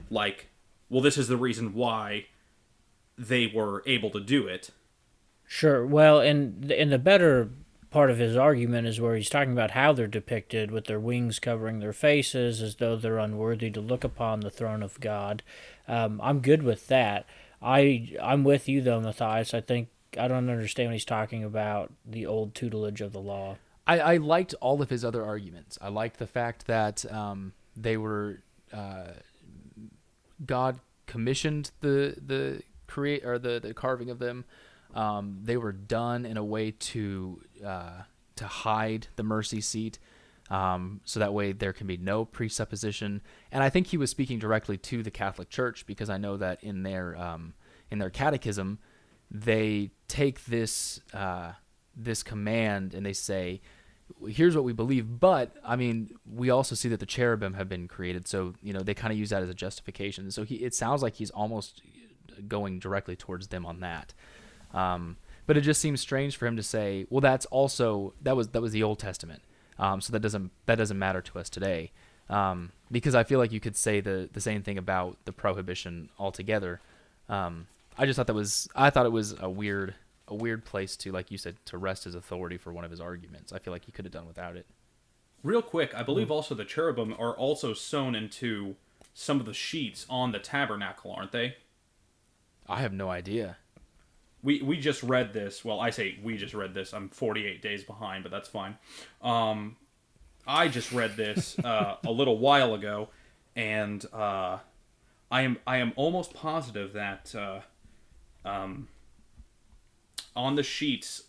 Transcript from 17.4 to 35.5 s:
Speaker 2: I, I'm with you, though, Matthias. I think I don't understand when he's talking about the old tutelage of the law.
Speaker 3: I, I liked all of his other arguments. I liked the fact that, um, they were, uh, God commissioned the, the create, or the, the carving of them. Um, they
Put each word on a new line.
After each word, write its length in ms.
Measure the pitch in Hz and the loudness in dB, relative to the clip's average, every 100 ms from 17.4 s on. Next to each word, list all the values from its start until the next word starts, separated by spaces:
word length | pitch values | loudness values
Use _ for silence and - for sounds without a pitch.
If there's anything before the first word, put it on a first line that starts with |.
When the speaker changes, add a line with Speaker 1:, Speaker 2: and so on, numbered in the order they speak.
| - - | -20 -6
Speaker 2:
I, 520 | 123 135 139 123 113 - | 4 8 8 6 0 -4
I'm 220 | 95 143 | 2 6
with 240 | 139 143 - | 8 6 4
you, 140 | 139 | 2
though, 180 | 127 113 | 4 2
Matthias. 540 | 113 - 113 110 110 | 0 0 0 2 0
I 80 | 117 | -2
think 260 | - 123 120 _ _ - | 0 0 -2 _ _ -2
I 120 | 127 | 0
don't 200 | 127 123 | 2 2
understand 400 | 117 107 - 120 | 0 0 0 0
when 60 | |
he's 100 | 113 | -2
talking 380 | - 113 107 113 | -2 -2 0 -2
about 500 | 107 107 107 104 - - | -2 -2 0 -2 -4 -10
the 200 | - 110 | -10 -6
old 300 | - 110 107 | -2 -2 -2
tutelage 460 | - 120 107 104 101 | -4 -4 -2 -4 -4
of 120 | 104 | -6
the 80 | 98 | -6
law. 360 | 101 98 98 95 - _ - | -8 -6 -8 -10 -16 _ 4
Speaker 3:
I, 140 | 170 | 4
I 160 | 156 170 | 6 4
liked 360 | 151 170 185 - | 6 2 2 -2
all 220 | 127 143 | 2 2
of 80 | 135 | 2
his 140 | 123 | 0
other 200 | 120 117 | -2 -2
arguments. 540 | 107 107 95 85 - - | -4 -6 -8 -14 -16 -12
I 100 | 98 | -6
liked 280 | 104 113 - | -4 -4 -6
the 80 | 110 | -6
fact 400 | 123 120 117 - | -2 -4 -4 0
that, 440 | 110 107 107 - | 2 2 0 -6
um, 400 | 107 104 98 95 - _ - | -6 -6 -6 -10 -14 _ -6
they 200 | 113 110 | -2 0
were, 440 | 107 107 104 98 - _ _ | 0 -2 -4 -8 -16 _ _
uh, 400 | 107 101 95 87 87 - _ - - - - - - _ _ _ - | -12 -10 -10 -14 -18 -20 _ -20 -20 -20 -20 -20 -20 _ _ _ -12
God 360 | 135 127 131 127 - _ - | -2 2 2 0 -10 _ -10
commissioned 640 | 117 117 135 156 151 143 - | -2 0 2 0 -2 -6 -2
the, 360 | 147 139 143 - | 2 4 2 -2
the 380 | 135 135 135 135 - - - | -4 -2 -2 -6 -10 -20 -10
create, 360 | - 143 147 | -4 -2 -2
or 140 | 123 123 | -2 -2
the, 220 | 123 120 | -2 -2
the 140 | 107 | -4
carving 360 | 110 131 127 123 | -4 -2 -2 -4
of 80 | 123 | -4
them. 260 | 123 123 123 - - - - | -6 -6 -12 -20 -20 -20 -10
Um, 440 | 117 107 104 101 98 | -2 0 0 -4 -6
they 140 | 107 | -2